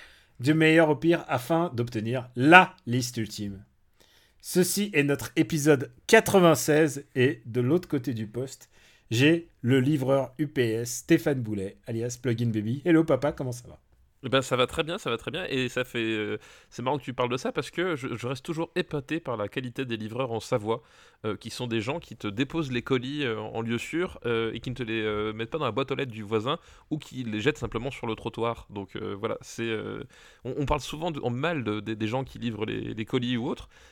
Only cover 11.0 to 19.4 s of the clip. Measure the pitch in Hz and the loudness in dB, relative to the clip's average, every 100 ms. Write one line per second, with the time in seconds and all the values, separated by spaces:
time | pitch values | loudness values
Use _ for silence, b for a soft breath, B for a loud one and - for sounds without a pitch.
11 | - 160 160 135 110 101 95 - - 113 | 2 4 4 -2 -2 -4 -6 -10 -8 -4
12 | 123 123 131 117 117 107 104 139 180 165 | -4 -4 -2 0 0 0 -2 -2 4 4
13 | 160 127 147 - 131 120 - 71 _ _ | 6 2 0 -4 -6 -10 -14 -20 _ _
14 | _ _ 123 131 127 127 123 - 156 180 | _ _ -2 0 2 2 2 0 -4 -6
15 | 139 117 - 156 180 131 123 127 123 120 | -4 -6 -6 -8 -4 -2 -2 -4 -4 -2
16 | 113 110 107 107 b b b - 123 143 | -2 -2 -4 -6 b b b -6 -4 -2
17 | - 123 123 127 226 - - - 185 147 | -4 -2 -2 -2 -4 -6 -6 -4 -2 -2
18 | 135 117 120 135 - 160 165 180 - 147 | -4 -6 -6 -6 -6 -6 -4 -4 -4 -6
19 | 131 160 139 113 | -6 -6 -4 -4